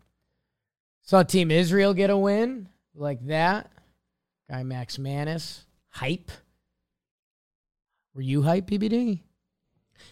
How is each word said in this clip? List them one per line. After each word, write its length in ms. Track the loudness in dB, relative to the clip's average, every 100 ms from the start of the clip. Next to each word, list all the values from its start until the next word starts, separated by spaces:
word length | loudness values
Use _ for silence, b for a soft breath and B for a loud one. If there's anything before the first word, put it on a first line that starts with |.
| _ _ _ _ _ _ _ _ _ _
saw 220 | 2 4
Team 280 | 6 4 4
Israel 420 | 4 4 4 4
get 160 | 4 2
a 80 | 2
win 520 | 2 0 0 -4 -14 _ _
like 320 | -10 -8 -6 -4
that. 440 | 0 0 0 -6 _ _ _ _ _ _ _ -14
Guy 140 | -10
Max 340 | -8 -8 -10 -10
Manis. 680 | -8 -6 -6 -6 -10 -16 -20 _ _
Hype. 420 | -8 -4 -4 -8 -20 _ _ _ _ _ _ _ _ _ _ _ _ _ _ _ _ _
Were 80 | -10
you 200 | -2 0
hype, 240 | 2 2 0
B 100 | -2
B 120 | 0
D? 340 | 0 0 -4 -8 _ _ _ _ _ _ b b